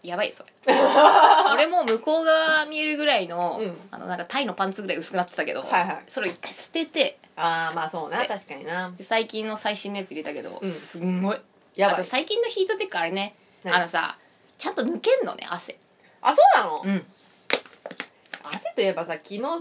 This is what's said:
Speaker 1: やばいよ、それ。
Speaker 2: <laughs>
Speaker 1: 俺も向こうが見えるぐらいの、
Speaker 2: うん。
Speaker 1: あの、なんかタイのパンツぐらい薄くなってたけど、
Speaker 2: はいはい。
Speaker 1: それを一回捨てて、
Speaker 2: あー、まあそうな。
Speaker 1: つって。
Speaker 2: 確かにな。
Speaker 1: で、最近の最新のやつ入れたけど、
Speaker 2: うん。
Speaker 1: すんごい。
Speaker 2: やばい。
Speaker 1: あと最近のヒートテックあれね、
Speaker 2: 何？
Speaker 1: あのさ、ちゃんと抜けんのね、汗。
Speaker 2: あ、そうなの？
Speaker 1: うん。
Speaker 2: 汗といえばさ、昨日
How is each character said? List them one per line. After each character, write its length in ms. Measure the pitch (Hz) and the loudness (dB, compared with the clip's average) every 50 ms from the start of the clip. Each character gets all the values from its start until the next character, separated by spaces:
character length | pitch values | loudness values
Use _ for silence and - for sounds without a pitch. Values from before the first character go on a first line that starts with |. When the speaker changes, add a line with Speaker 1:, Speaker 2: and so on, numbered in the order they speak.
| - | -12
Speaker 1:
や 140 | 175 175 | -8 -4
ば 60 | 190 208 | -4 -4
い 40 | |
よ、 60 | - - | -4 -4
そ 100 | - - | -10 -20
れ。 300 | _ _ _ - 262 - | _ _ _ 2 2 4
Speaker 2:
<laughs> 800 | - 262 - - 285 302 311 - - 311 - - 339 403 392 277 | 6 4 6 8 8 10 10 10 10 8 8 8 8 6 4 4
Speaker 1:
俺 120 | 277 311 | 4 4
も 180 | 330 359 349 285 | 4 2 2 2
向 140 | 220 220 226 | 2 0 0
こ 220 | - 302 311 330 | 0 0 0 2
う 40 | 320 | 4
が 400 | 320 320 320 320 311 311 311 302 | 4 4 4 4 4 4 2 2
見 140 | 302 311 302 | 0 -4 -4
え 60 | 311 | -2
る 120 | 302 302 | -2 -2
ぐ 80 | 285 302 | 0 2
ら 120 | 294 262 | 2 2
い 100 | 202 185 | 2 0
の、 300 | 170 170 175 175 170 - 208 | -2 -4 -2 -2 -2 -2 -4
Speaker 2:
う 60 | 220 | -6
ん。 120 | 180 170 165 - - | -6 -8 -10 -14 -16
Speaker 1:
あ 80 | - | -14
の、 80 | - 185 | -12 -8
な 100 | 185 180 | -8 -8
ん 20 | |
か 80 | 175 175 | -8 -6
タ 140 | - - 277 | -4 -4 -4
イ 60 | 277 | -4
の 80 | 202 185 | -2 -2
パ 140 | - 196 | -2 -2
ン 60 | 190 190 | -4 -4
ツ 80 | 214 | -6
ぐ 60 | 196 | -6
ら 80 | 185 156 | -6 -6
い 20 | |
薄 140 | 160 160 - | -6 -6 -4
く 60 | 196 | -2
な 60 | 180 175 | -4 -4
っ 40 | |
て 80 | - - | -4 -4
た 100 | - 156 | -6 -4
け 80 | - - | -4 -4
ど、 80 | 135 | -6
Speaker 2:
は 180 | - - - 185 | -4 0 0 2
い 80 | 175 | 2
は 60 | 185 151 | 0 -4
い。 100 | - - | -8 -10
Speaker 1:
そ 140 | - - 220 | -10 -8 -6
れ 80 | 208 175 | -6 -6
を 20 | |
一 80 | 170 - | -6 -8
回 140 | - - - | -12 -14 -12
捨 160 | - - - | -12 -12 -8
て 160 | - 330 320 | -6 -6 -6
て、 340 | - - 311 233 - - - _ _ _ | -2 0 0 0 0 -2 -8 _ _ _
Speaker 2:
あ 340 | 156 165 165 165 165 165 160 165 | -4 -2 -2 0 -2 -2 -4 -4
ー、 20 | |
ま 100 | 170 160 | -4 -6
あ 40 | 160 | -6
そ 180 | - 165 151 | -6 -8 -8
う 20 | 147 | -4
な。 80 | 170 | -4
Speaker 1:
つ 20 | 233 | -4
っ 20 | - | -4
て。 40 | - 214 | -4 -6
Speaker 2:
確 140 | 190 - | -8 -10
か 60 | - 143 | -12 -16
に 100 | 139 - | -12 -10
な。 260 | 156 175 185 185 180 180 | -8 -6 -6 -6 -8 -10
Speaker 1:
で、 60 | - 196 | -10 -6
最 240 | - 226 226 226 | -2 0 0 -2
近 200 | 220 220 220 214 | -2 -6 -8 -6
の 80 | 220 214 | -6 -6
最 220 | 208 - 208 208 | -6 -4 -4 -4
新 160 | 196 - 202 202 | -4 -6 -8 -8
の 60 | 196 | -8
や 60 | 190 | -10
つ 60 | - | -10
入 60 | 143 | -10
れ 60 | 156 151 | -10 -10
た 100 | 151 147 | -10 -10
け 80 | - | -10
ど、 160 | - - 92 - | -10 -12 -12 -8
Speaker 2:
う 60 | 196 | -8
ん。 40 | 190 | -8
Speaker 1:
す 280 | - - - - - 170 | -8 -8 -10 -12 -8 -4
ん 220 | 175 185 180 180 | -2 -2 -2 0
ご 120 | 190 202 214 | -2 -2 -4
い。 40 | - - _ _ _ _ _ _ | -6 -8 _ _ _ _ _ _
Speaker 2:
や 120 | 180 196 | 2 2
ば 40 | 196 | 2
い。 20 | 175 | 2
Speaker 1:
あ 20 | |
と 60 | 180 180 | 2 -2
最 220 | - 254 269 320 | -2 -2 -4 -2
近 160 | - 415 466 | -2 0 0
の 60 | 466 | 0
ヒ 160 | 453 - 392 381 | 0 0 -2 -2
ー 40 | |
ト 80 | 415 427 | -2 -2
テ 100 | 381 403 | -4 -6
ッ 40 | - | -6
ク 80 | - | -4
あ 60 | 175 165 | -4 -4
れ 80 | 165 | -2
ね、 240 | 185 196 202 208 - _ _ _ _ _ - | -2 -4 -6 -6 -10 _ _ _ _ _ -4
Speaker 2:
何？ 120 | 180 175 | 0 0
Speaker 1:
あ 40 | 180 | 0
の 80 | 170 | 0
さ、 300 | 165 - 165 165 - - - _ _ _ _ _ _ _ | 0 -2 -2 -2 -4 -6 -12 _ _ _ _ _ _ _
ち 100 | - - | -8 -8
ゃ 40 | 370 | -6
ん 40 | - | -2
と 80 | - 226 | -2 -2
抜 160 | 269 349 220 | -2 -2 0
け 120 | - 440 539 523 | 2 2 2 2
ん 40 | - | 2
の 100 | - - | -2 -6
ね、 120 | - - - | -8 -10 -10
汗。 280 | 175 175 - - - - _ _ _ _ _ _ _ _ | -10 -10 -10 -12 -16 -18 _ _ _ _ _ _ _ _
Speaker 2:
あ、 140 | - 269 302 | 0 2 6
そ 60 | - - 392 - | 8 8 8 6
う 40 | 247 | 4
な 60 | 208 | 2
の？ 160 | 165 151 147 - | 0 -4 -4 -2
Speaker 1:
う 60 | 196 | -2
ん。 160 | 196 175 - - - - - - - _ _ - - - - - - - - - - - - - _ _ _ _ - - - | -2 -2 -4 -8 -18 -20 -20 -20 -20 _ _ -2 -2 -2 -4 -6 -20 -18 -16 -14 -14 -14 -14 -16 _ _ _ _ -18 -16 -14
Speaker 2:
汗 300 | - - - - 679 - | -12 -12 -10 -10 -6 -2
と 60 | 254 | 0
い 40 | 190 | 0
え 80 | 190 170 | 0 0
ば 120 | 156 170 | -2 -4
さ、 80 | 170 160 | -6 -8
昨 220 | 156 - - 202 | -10 -10 -10 -10
日 60 | 208 254 302 339 339 | -6 -6 -4 -4 -2